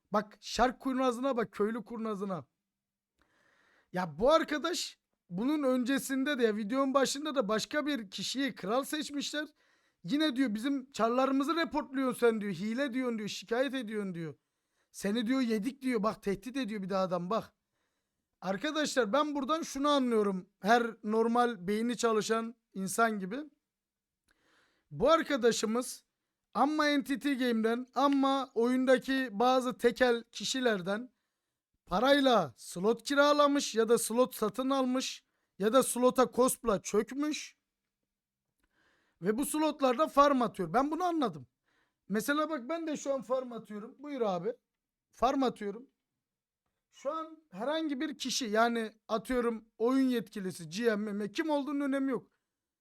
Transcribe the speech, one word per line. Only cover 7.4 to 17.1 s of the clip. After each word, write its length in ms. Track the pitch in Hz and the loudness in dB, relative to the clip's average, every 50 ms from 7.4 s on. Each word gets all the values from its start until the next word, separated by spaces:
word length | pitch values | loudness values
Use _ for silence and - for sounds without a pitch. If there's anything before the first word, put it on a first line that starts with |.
| 233 190 | -2 0
başka 380 | 214 214 - - - 302 285 | -2 -2 -4 -2 -2 -2 -2
bir 240 | 302 285 233 220 190 | -2 -2 -4 -6 -8
kişiyi 440 | - - 190 - - 247 277 262 - | -10 -10 -8 -6 -4 -4 -4 -4 -4
kral 300 | - - 180 226 262 277 | -6 -6 -4 -2 -2 -2
seçmişler. 640 | - 311 302 269 - 285 285 - - - 294 302 285 _ _ _ _ _ _ _ _ _ _ - | -4 -6 -8 -8 -8 -8 -8 -8 -6 -6 -6 -8 -8 _ _ _ _ _ _ _ _ _ _ -8
Yine 320 | 170 240 294 311 311 240 | -4 -2 0 0 0 0
diyor 180 | 247 269 240 202 | 0 0 0 -2
bizim 380 | 220 220 277 277 269 247 - | -2 -2 -2 -4 -4 -6 -8
çarlarımızı 640 | - - 214 226 240 254 262 269 269 269 277 277 320 | -4 0 0 2 2 2 2 2 2 0 0 0 0
reportluyorsun 640 | 339 330 - - 302 - - 269 269 269 254 233 - | 0 0 -2 -2 -4 -4 -4 -4 -2 -2 -2 0 2
sen 200 | 240 233 226 214 | 2 2 4 2
diyor. 120 | 196 202 | -2 -4
Hile 420 | 185 156 196 214 226 254 285 285 220 | -4 -4 -4 -4 -2 -2 -2 -2 -2
diyorsun 240 | 262 254 247 233 214 | -4 -4 -4 -4 -4
diyor, 100 | 214 196 | -6 -8
şikayet 460 | - - - - 226 240 269 277 240 | -8 -8 -6 -4 0 0 0 0 -2
ediyorsun 400 | 269 247 202 220 208 208 190 175 | -6 -6 -6 -6 -6 -6 -6 -6
diyor. 200 | 170 165 156 135 _ _ _ _ _ _ _ _ _ _ _ | -8 -8 -10 -12 _ _ _ _ _ _ _ _ _ _ _
Seni 360 | - - - 196 202 240 226 | -12 -6 -4 -2 -2 0 0
diyor 140 | 208 262 262 | 0 2 2
yedik 420 | 262 226 220 220 196 262 220 - | 2 2 0 0 -2 -4 -6 -6
diyor. 200 | - 254 247 220 | -4 -2 0 0
Bak 200 | 190 220 214 - | 0 -2 -2 -4
tehdit 340 | - 202 190 190 - 254 240 | -4 -4 -4 -4 -6 -8 -6
ediyor 260 | 277 254 196 220 214 | -6 -6 -6 -6 -8
bir 80 | 190 180 | -6 -4
de 60 | 202 | -2
adam 340 | 190 190 180 | -2 -2 0